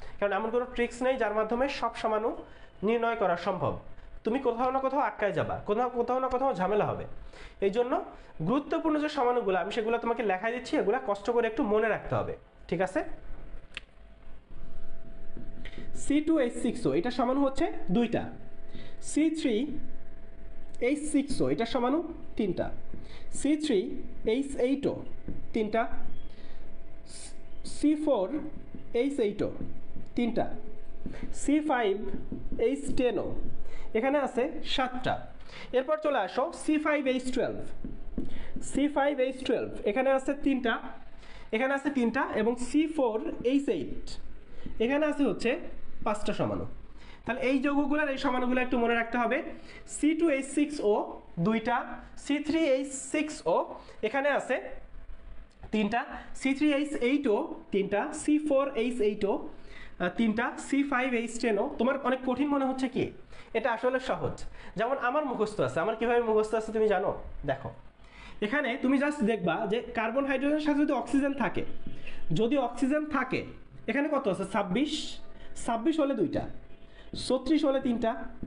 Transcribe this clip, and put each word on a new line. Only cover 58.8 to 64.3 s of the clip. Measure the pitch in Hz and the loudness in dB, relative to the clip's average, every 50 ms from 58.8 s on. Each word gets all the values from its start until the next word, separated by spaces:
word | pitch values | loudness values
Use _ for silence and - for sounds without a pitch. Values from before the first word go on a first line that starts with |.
| 220 254 247 - | 0 0 0 2
এইট | 214 415 214 - 202 | 2 2 2 2 0
ও, | 190 240 302 - - - - - - - - - - - - | 0 0 0 -4 -8 -12 -12 -14 -14 -14 -14 -14 -12 -6 -4
আহ, | 180 180 - - | -2 -2 2 2
তিনটা, | 226 220 208 226 240 285 330 - | 2 2 2 2 0 -2 -4 -6
সি | - - 269 277 277 | -4 0 2 2 2
ফাইভ | 285 262 240 254 269 247 | 2 0 0 0 2 0
এইচ | 226 233 233 - - | 0 0 -2 -2 -2
টেন | - 233 208 196 | 0 2 2 2
ও। | 233 294 - - | 2 0 0 0
তোমার | 233 254 269 269 | 2 2 2 2
অনেক | - 247 262 254 - 247 | 2 0 0 0 0 0
কঠিন | 247 254 294 294 | 0 2 2 2
মনে | 285 277 269 | 2 2 2
হচ্ছে | 262 262 262 262 247 | 0 0 0 -2 -2
কি? | - 202 - - - - - - - - - - - | 0 0 -2 -2 -4 -8 -16 -16 -16 -16 -8 -4 -2
এটা | 226 - 254 | 0 0 0
আসলে | - - - - 262 254 | 0 0 0 0 0 0
সহজ। | 262 - 131 127 - 80 | 0 -2 -2 -2 -2 -4